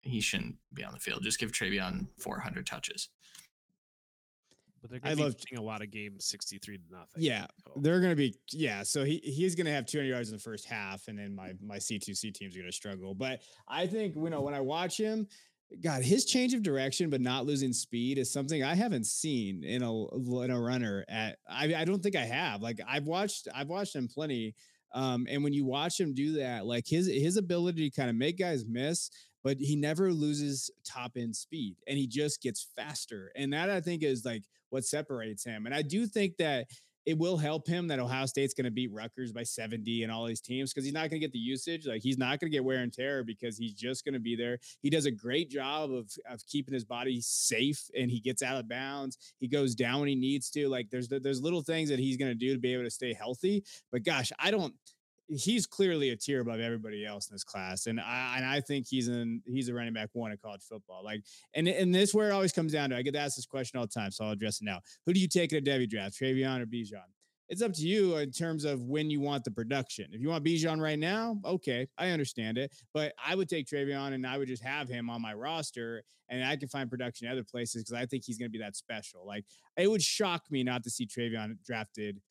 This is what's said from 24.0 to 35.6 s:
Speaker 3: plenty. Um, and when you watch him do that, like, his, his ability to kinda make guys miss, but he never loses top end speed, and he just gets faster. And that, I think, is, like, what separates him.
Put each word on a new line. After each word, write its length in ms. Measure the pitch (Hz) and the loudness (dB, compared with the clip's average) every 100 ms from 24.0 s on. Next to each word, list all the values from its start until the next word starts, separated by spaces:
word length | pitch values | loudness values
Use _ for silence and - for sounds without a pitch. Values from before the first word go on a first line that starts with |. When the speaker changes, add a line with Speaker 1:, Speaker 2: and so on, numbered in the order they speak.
| 120 | -4
Speaker 3:
plenty. 480 | - 156 127 110 107 - _ _ | -4 -4 -2 -4 -8 -20 _ _
Um, 340 | 120 131 123 123 | -2 0 0 0
and 140 | 143 | 0
when 100 | 143 | 2
you 120 | 143 | 2
watch 340 | 135 135 165 - | 2 2 0 0
him 160 | 170 | 0
do 200 | 131 147 | 2 0
that, 320 | 156 127 120 101 | 0 0 -2 0
like, 200 | 120 - | -2 2
his, 220 | 160 185 | 2 4
his 300 | 135 151 196 | 4 4 2
ability 520 | 180 175 175 165 151 | 2 2 2 2 0
to 60 | - | 2
kinda 160 | 127 | 0
make 260 | 113 139 180 | 2 2 2
guys 260 | 180 147 110 | 0 0 0
miss, 420 | 117 139 170 - - - _ | 0 0 0 -2 -10 -20 _
but 160 | 135 135 | -2 0
he 160 | 139 | 2
never 380 | 147 147 160 190 | 2 2 4 4
loses 580 | 165 151 147 147 135 - - - | 4 2 2 0 -2 -4 -8 -12
top 260 | 127 123 123 | -8 -8 -4
end 180 | 117 | -4
speed, 420 | 107 - 160 110 90 - | -4 -8 -4 -4 -6 -4
and 100 | 139 | 0
he 80 | 135 | 0
just 340 | 117 147 143 | 0 0 0
gets 280 | 127 110 - - | -4 -4 -8 -8
faster. 560 | 117 151 - 107 95 | -6 -6 -8 -10 -10
And 180 | - 139 | -4 -2
that, 140 | 139 185 | 0 2
I 100 | 196 | 0
think, 240 | 165 175 | 0 0
is, 200 | 151 127 | 2 2
like, 200 | 123 113 - _ _ | 0 -4 -8 _ _
what 160 | 131 | -4
separates 580 | 123 147 151 131 110 104 | 0 -2 -2 -4 -4 -6
him. 220 | 120 110 | -6 -6